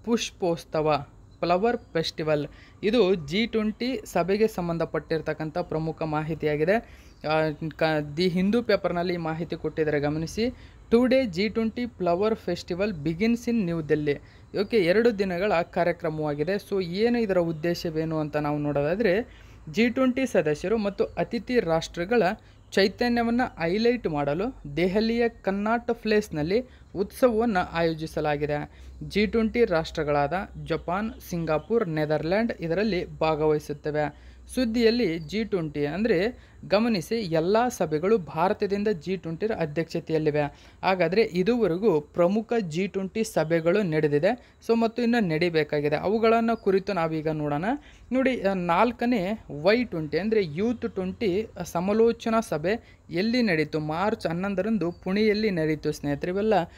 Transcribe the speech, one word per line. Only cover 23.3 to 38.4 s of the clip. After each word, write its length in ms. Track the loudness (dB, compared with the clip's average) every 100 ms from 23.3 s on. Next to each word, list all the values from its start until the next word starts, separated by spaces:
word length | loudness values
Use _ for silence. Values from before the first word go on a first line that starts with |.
| 0 -2 -2
ಹೈಲೈಟ್ 460 | -2 2 2 0 -2
ಮಾಡಲು 680 | -2 -2 -2 -4 -6 -8 -2
ದೆಹಲಿಯ 520 | 0 2 0 0 -2
ಕನ್ನಾಟ್ 600 | -2 -4 -2 0 -2 -2
ಪ್ಲೇಸ್‌ನಲ್ಲಿ 720 | -4 0 0 0 -4 -2 -2 -4 -12 -10
ಉತ್ಸವವನ್ನು 800 | -6 -6 2 2 4 0 0 -2
ಆಯೋಜಿಸಲಾಗಿದೆ. 1000 | 0 0 -2 -6 -4 -2 0 -2 -4 -6 -14 -20 -16 -4
ಜಿ 180 | 0 2
ಟ್ವೆಂಟಿ 380 | 2 0 2
ರಾಷ್ಟ್ರಗಳಾದ 680 | 2 2 -2 -4 0 0 0 -2 -6 -10
ಜಪಾನ್, 480 | -6 -6 -4 -4 -4 -8 -8
ಸಿಂಗಾಪುರ್, 580 | -6 -2 -2 0 -2 0
ನೆದರ್ಲ್ಯಾಂಡ್ 640 | -2 0 0 0 0 0 -2
ಇದರಲ್ಲಿ 580 | -2 0 0 -2 -4 -2
ಭಾಗವಹಿಸುತ್ತವೆ. 1120 | 0 2 2 0 -2 -10 -6 -2 -4 -6 -20 -20 -10
ಸುದ್ದಿಯಲ್ಲಿ 640 | -4 -2 2 4 4 0 -2
ಜಿ 260 | -4 -4
ಟ್ವೆಂಟಿ 420 | -2 -2 -2 -2 -2
ಅಂದರೆ 600 | 0 2 2 0 -4 -16 -18 0
ಗಮನಿಸಿ, 460 | 2 2 0 -2
ಎಲ್ಲ 540 | -4 0 0 2 2 2
ಸಭೆಗಳು 500 | 0 -2 0 2 0
ಭಾರತದಿಂದ 720 | 0 0